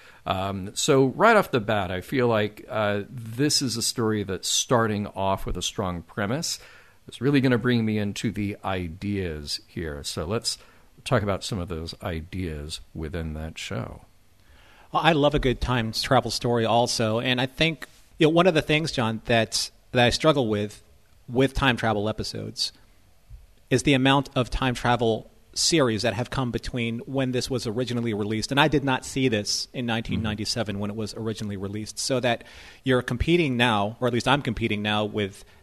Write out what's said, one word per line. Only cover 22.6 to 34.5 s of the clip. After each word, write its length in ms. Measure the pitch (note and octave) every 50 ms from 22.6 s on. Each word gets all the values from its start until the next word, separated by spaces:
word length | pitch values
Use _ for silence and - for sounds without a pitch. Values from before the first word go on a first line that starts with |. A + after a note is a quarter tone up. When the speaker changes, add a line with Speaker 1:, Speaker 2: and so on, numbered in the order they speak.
| - - - - - _ _ _ - - - - _ - - - - - - _ - -
Speaker 2:
is 140 | C3+ B2+ -
the 100 | D3+ C#3
amount 380 | B2+ C3 C3+ C3+ C#3+ C3+ - -
of 140 | C3+ A#2+ -
time 240 | - - C3 B2+ A#2+
travel 560 | - - A#2+ A#2+ A2+ A#2+ A2+ A2 A2+ - - - - - _ -
series 480 | - - - E3+ D#3+ C3+ A#2+ A2 G2
that 140 | A2+ A2+ F#2+
have 160 | B2 B2 -
come 180 | - C#3 C3 A#2+
between 500 | A2 A#2 - - - B2 A#2 A#2 A2+ A#2 -
when 280 | - C3 C3+ C3 B2+ B2+
this 180 | B2 - -
was 160 | C3 A2+ -
originally 480 | A2+ G#2 B2 B2+ A2 A#2+ A#2+ A#2 A#2 G#2
released. 340 | G2+ G#2 G#2 A2 A2 - -
And 100 | C#3 C#3+
I 80 | D#3
did 160 | D3+ D3+ C#3+ C#3
not 220 | C3+ B2+ A#2+ -
see 220 | - - C3+ C3
this 400 | C3 A2 G#2 G#2 - - - - - -
in 120 | C3+ A#2+
nineteen 380 | A#2 A2+ A2+ A2+ - - - G#2+
ninety-seven 500 | G#2+ G#2 G#2 G#2 - - A#2+ A2 G#2+ G2+
Speaker 1:
Mm-hmm. 80 | G2+
Speaker 2:
when 80 | G#2 G#2
it 60 | G#2
was 180 | A2+ G#2+ G2+ -
originally 440 | A#2 A2 A2+ G#2+ - A2 G2+ G2+
released. 420 | F#2 G2 G2 G2+ G#2+ G#2+ - - -
So 200 | - - C3+ B2
that 220 | B2 B2 A#2 - - - - - - - - - -
you're 200 | C3 B2+ B2 A#2+
competing 540 | - B2 A#2 - D#3+ E3+ F3 E3 C3+ B2
now, 380 | A#2 B2 B2 G#2+ G#2 G2+ G#2+ A#2 -
or 80 | B2+
at 60 | A#2+ A#2+
least 120 | A#2 -
I'm 140 | C3 C3+ C#3+
competing 400 | - B2+